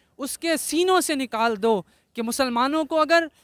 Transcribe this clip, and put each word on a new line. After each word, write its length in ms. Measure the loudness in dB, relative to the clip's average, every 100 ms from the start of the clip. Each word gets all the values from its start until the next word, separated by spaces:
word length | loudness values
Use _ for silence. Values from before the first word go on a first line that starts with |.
| _ -12
उसके 380 | -10 -6 -2 -2
सीनों 400 | -2 0 4 2
से 140 | 2 -4
निकाल 400 | -4 -2 -2 0
दो, 160 | 0 0 -2 _ _ -8
कि 60 |
मुसलमानों 600 | -6 -2 0 0 0 0 0
को 100 | 0
अगर 320 | 4 2 2 -10